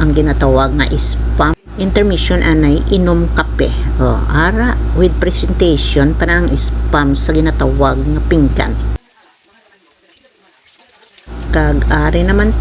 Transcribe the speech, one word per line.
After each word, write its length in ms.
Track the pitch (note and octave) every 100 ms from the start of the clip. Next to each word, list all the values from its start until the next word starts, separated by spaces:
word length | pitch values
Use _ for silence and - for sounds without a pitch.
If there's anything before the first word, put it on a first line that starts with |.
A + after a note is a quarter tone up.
ang 160 | D#3 D3+
ginatawag 560 | D3+ C3+ C#3 C3 C3+
nga 160 | D3 B2+ C#3+
spam. 560 | - - - - D3+ - - -
Intermission 640 | F#3+ G#3 G#3 E3+ - F3+
anay, 400 | D#3+ D#3 D3 D#3 -
inom 400 | G3 F3+ E3+ E3+ E3+
kape. 320 | D#3 - C3+ A#2 - -
O, 160 | B2+ A2+ G#1+
ara, 400 | C#3+ E3+ A3 B3 - - E3
with 160 | F3+ -
presentation, 960 | F3 - E3 F#3+ F3 C#3+ - D3 C#3+ -
para 240 | E3+ F3
ang 80 | E3
spam 640 | - - - - D3+ C#3+
sa 240 | C#3 - D#3
ginatawag 640 | D#3 - C3+ C3+ C3+ C3
nga 200 | C#3+ D3+
pinggan. 480 | - E3 C3+ - A2+ A2 G#2+ - _ _ _ _ _ _ _ _ _ _ _ _ - G#4 F#4+ _ _ - - - - - - - -
Kag 320 | D#3+ D3+ D3
ari 400 | - D#3 D3+ E3+
naman 240 | F3+ G3+ G#3+ A3+